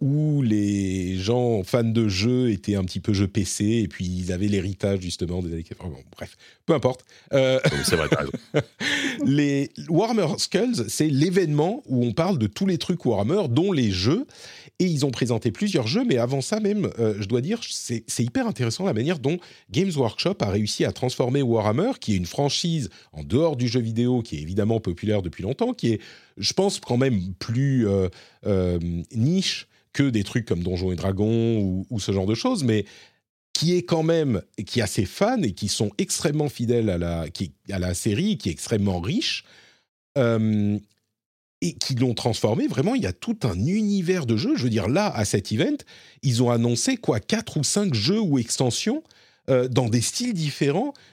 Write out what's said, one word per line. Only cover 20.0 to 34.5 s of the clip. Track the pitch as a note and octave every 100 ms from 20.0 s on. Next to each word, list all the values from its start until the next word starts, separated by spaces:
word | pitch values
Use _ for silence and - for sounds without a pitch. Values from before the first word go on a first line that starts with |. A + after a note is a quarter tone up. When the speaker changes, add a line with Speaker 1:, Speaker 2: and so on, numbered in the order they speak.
| A#2+ - - -
Speaker 1:
a | G#2
réussi | G2+ G#2+ - C#3+
à |
transformer | - B2 - B2+ C#3
Warhammer, | C3 A2+ G#2 A2+ A3 C4
qui | -
est | G2
une |
franchise | F2 - C#3+ - E3+ E3 G2+ - -
en | D#2
dehors | C#2+ A2+ E3 C3+
du | B2
jeu | B2
vidéo, | A2+ A2+ B2 B2
qui | A#2 D2
est |
évidemment | D#2 G2 G#2 A2+
populaire | F#2+ E2+ G#2 G#2
depuis | F#2 -
longtemps, | F2+ C#3+ B3
qui | B3 A#2
est, | G#2+ - - _ -
je | G2
pense, | - G3 G3
quand | - A#2+
même | C3+ A2 F2+ F#2
plus, | - A#2 C#3 C3 G#2+
euh, | G2 F#2 - - _ G2+
euh, | F#2+ F2+ F2 E2+ E2+ -
niche | A#2 B2 F#3 F#3 - - _ _
que | -
des | C#3 A2+
trucs | G2 B2+ A2
comme | F2
Donjons | F2 F2+ F#2
et | F2
Dragons | F#2 F#2+ G#2+ A2+ A2+ A2+
ou, | G2 F#2 F#2+
ou | A2+
ce | -
genre | G2
de | F#2+
choses, | A2+ B3+ B3
mais | B2+ A2 G2 - - _ _ _ _
qui | - D#3+ F3+
est |
quand | F3 E3
même, | D#3+ E3 D3 G2+ -